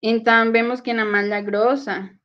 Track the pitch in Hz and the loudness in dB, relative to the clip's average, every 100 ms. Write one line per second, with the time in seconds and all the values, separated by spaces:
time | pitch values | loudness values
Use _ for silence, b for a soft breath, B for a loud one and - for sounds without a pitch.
0 | 220 226 226 226 226 226 233 247 247 233 | 0 0 4 4 4 2 2 -2 -4 -4
1 | 214 208 202 208 202 202 226 277 240 185 | 0 0 -2 -4 -4 0 0 0 -4 -8
2 | 196 _ | -10 _